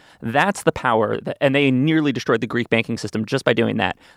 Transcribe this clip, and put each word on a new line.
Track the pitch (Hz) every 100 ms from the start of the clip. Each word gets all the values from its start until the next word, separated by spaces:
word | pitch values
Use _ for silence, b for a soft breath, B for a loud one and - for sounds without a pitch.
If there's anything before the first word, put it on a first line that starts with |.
| b b
That's | 113 131 185 202
the | -
power | - 131 113 107 110
that, | 135 -
and | 143 139
they | 139
nearly | 127 151 160 147
destroyed | 123 - 113
the | 113
Greek | 120 113
banking | 113 110 117
system | 107 110 107
just | 135 -
by |
doing | 120 110 107
that. | 92 - b